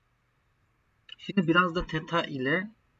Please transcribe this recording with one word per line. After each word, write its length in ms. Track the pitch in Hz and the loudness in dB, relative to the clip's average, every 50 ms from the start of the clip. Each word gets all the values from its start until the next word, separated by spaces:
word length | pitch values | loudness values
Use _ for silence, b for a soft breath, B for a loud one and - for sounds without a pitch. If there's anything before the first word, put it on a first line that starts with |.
| _ _ _ _ _ _ _ _ _ _ _ _ _ _ _ _ _ _ _ _ _ - - - | _ _ _ _ _ _ _ _ _ _ _ _ _ _ _ _ _ _ _ _ _ -20 -20 -14
Şimdi 300 | - - 175 202 180 156 | -12 -2 0 0 2 4
biraz 260 | 165 175 185 180 160 | 4 4 4 4 0
da 120 | 180 170 | -2 -4
theta 380 | - 160 160 156 - 165 170 - | -4 -4 -6 -4 -2 -2 -2 -2
ile, 460 | - 151 135 127 135 151 180 190 220 - _ _ _ _ _ | -2 -4 -2 0 0 0 0 0 -4 -10 _ _ _ _ _